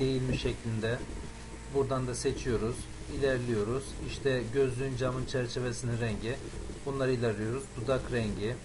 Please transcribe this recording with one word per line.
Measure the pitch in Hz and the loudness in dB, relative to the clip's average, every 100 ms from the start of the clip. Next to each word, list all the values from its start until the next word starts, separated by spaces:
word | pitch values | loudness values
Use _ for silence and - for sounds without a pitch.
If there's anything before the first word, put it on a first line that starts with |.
değil | 131 131 | 2 2
mi | 127 131 | 2 2
şeklinde | 127 110 113 110 110 127 - - - - - - - | 0 0 -2 0 0 -2 -4 -6 -8 -10 -12 -10 -2
buradan | 135 123 131 127 | 2 2 2 0
da | |
seçiyoruz, | 117 139 127 131 107 110 123 - - - 135 | 0 0 0 2 2 2 -2 -6 -8 -6 2
ilerliyoruz. | 135 123 120 107 104 127 - - 135 | 2 2 2 2 2 0 -2 -6 -6
İşte | - 139 127 110 | 0 2 2 2
gözlüğün | 139 135 120 135 120 | 4 4 2 0 0
camın | 127 127 127 | 0 0 0
çerçevesinin | 131 120 127 123 113 120 117 | 0 0 -2 -2 -2 -2 0
rengi, | 117 101 110 139 - - - - 139 | 0 0 -2 -4 -6 -8 -8 -6 -4
bunları | 135 131 | 0 2
ilerliyoruz. | 127 117 104 110 131 131 - | 4 2 2 0 -2 -4 -4
Dudak | 117 127 - | 0 0 2
rengi, | 123 107 98 104 127 | 0 0 0 -2 -2